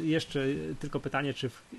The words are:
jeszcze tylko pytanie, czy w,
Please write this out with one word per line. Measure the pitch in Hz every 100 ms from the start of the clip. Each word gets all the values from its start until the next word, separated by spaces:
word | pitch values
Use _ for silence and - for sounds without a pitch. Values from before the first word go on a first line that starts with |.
jeszcze | 160 156 - 143 135 151 160 147
tylko | 147 143
pytanie, | 131 135 143
czy | 123 127
w, | - -